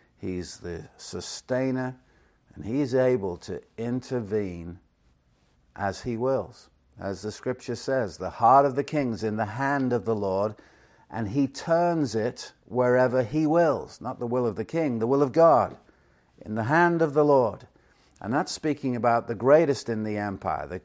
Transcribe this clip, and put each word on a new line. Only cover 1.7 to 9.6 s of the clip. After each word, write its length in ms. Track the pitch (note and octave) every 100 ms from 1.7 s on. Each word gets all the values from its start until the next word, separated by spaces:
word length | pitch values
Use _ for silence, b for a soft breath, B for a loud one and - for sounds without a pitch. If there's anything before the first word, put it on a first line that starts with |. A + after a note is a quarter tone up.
| B2+ B2+ B2+ b b b b b
and 100 | -
he's 300 | D#2+ C3 C#3
able 440 | B2+ B2+ B2+ F#2+ F2
to 220 | - F2+ - -
intervene 1040 | A#2 B2 - B2+ G#2 G#2+ G2 F2 E2+ F2 _ _ _ _ _ _ _ _ _
as 280 | - G2+ F#2
he 140 | B2 A2+
wills. 520 | B2 C3+ F#2+ - - _ _ -
As 220 | F#2+ F#2+
the 100 | G#2
scripture 420 | G2+ - B2+ -
says, 440 | A#2 - C3+ G#2+ E2
"The 120 | F2+
heart 360 | - A2+ C3+ C#3+
of 100 | C3
the 80 |
king 300 | C#3+ D#3 C3
is 100 | A2
in 120 | A2 G#2+
the 100 | G#2+
hand 460 | A2